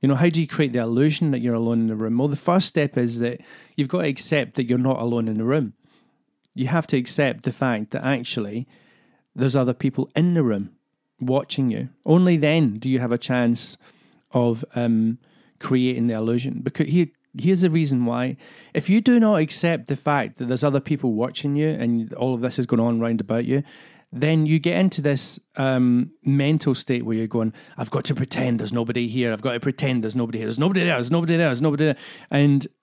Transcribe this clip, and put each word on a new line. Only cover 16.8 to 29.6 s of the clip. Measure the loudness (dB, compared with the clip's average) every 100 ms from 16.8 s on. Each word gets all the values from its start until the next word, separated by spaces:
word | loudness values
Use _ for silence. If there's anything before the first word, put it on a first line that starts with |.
| 0
here, | 2 0 _ _ -4
here's | 0 2
the | 2
reason | 2 2 0
why. | 0 -2 -4 -6 -14 -20 -6
If | -6 2
you | 2
do | 6 4
not | 6 4
accept | 2 0 -2 -2 -4
the | -4
fact | 0 0 -2 -6
that | -4
there's | 0
other | 2 0
people | 0 -2 0
watching | 0 -2 -4 -4 0
you | 0
and | 0 -2 -2 -2
all | -4 -2
of | -2
this | -2 -2
is | 0
going | 2
on | 2 0
round | 0 -2
about | -2 -2
you, | 0 -2 -2 -12 -20 -20 _
then | -4 0 2
you | 4 2
get | 2 2
into | 0 0
this, | -2 0 -4 -10 _
um, | -4 0 2 4 2 0 _
mental | 0 2 2 2 0
state | -2 -2 -4
where | -2 -4
you're | -2
going, | -2 -2 -4 -20 -12
"I've | -6
got | -6 -4
to |
pretend | -4 -2 -2 0 -2
there's | -2
nobody | -4 -2 -2 -2
here. | 0 -2
I've | -2
got | -2
to | -2